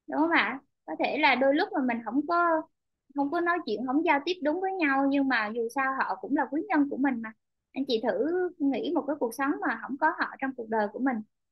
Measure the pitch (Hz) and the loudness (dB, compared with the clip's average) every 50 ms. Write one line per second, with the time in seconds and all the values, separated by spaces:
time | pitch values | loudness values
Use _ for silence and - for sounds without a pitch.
0 | _ - 269 277 311 339 330 269 208 208 247 277 - _ _ _ _ - 320 311 | _ -6 -2 0 2 2 4 2 2 2 -2 -6 -10 _ _ _ _ -10 -4 -2
1 | 294 214 208 269 311 285 254 240 269 277 285 311 392 427 415 320 254 254 233 233 | -2 -2 0 2 4 4 4 4 4 4 4 4 2 0 0 0 0 0 -2 -2
2 | 233 220 226 285 294 302 339 349 349 339 330 320 320 - _ _ _ _ _ _ | -4 -2 -2 -2 0 2 2 2 4 4 2 2 0 -4 _ _ _ _ _ _
3 | _ _ - 285 277 285 320 349 349 349 349 359 339 233 208 208 247 262 254 302 | _ _ -4 -2 -2 0 0 0 0 2 0 0 -2 -2 -4 -4 -2 0 2 2
4 | 339 339 294 277 277 339 370 370 269 302 311 370 381 381 381 381 320 285 269 269 | 4 4 2 2 2 -2 -4 -2 0 0 0 0 -2 -2 0 0 2 2 2 2
5 | 277 277 277 285 277 262 254 226 214 208 226 240 226 233 - 277 269 269 269 262 | 2 2 2 2 2 2 2 0 0 -2 -2 -2 -4 -2 -2 0 0 0 0 0
6 | - - 190 - - - 269 311 262 - 277 320 403 415 339 302 285 285 220 226 | -2 -2 -2 -6 -4 -2 0 0 0 0 -2 -4 -2 0 2 2 2 2 0 0
7 | 269 277 262 226 226 220 226 _ _ _ _ _ _ _ _ 262 277 262 240 220 | 0 0 0 -2 -6 -10 -12 _ _ _ _ _ _ _ _ -8 -2 -2 -2 0
8 | 226 240 180 196 262 311 349 370 359 349 349 - 285 277 262 220 220 269 349 294 | 0 0 0 0 0 0 0 0 -2 -2 -4 -2 0 0 0 0 -2 -2 -2 -2
9 | 285 269 269 - 262 226 - - 269 277 339 415 392 285 226 226 214 - 262 277 | -2 -2 -2 -2 -2 -4 -2 -2 -2 -2 0 0 -2 -2 -4 -4 -6 -8 -4 0
10 | 320 320 339 339 269 - - - 269 269 262 - 226 220 220 220 208 208 208 - | 0 0 2 0 -4 -6 -4 -6 -6 -6 -6 -8 -6 -2 0 0 0 0 -2 -2
11 | 254 277 247 214 214 - _ _ _ _ | 0 0 0 -2 -6 -10 _ _ _ _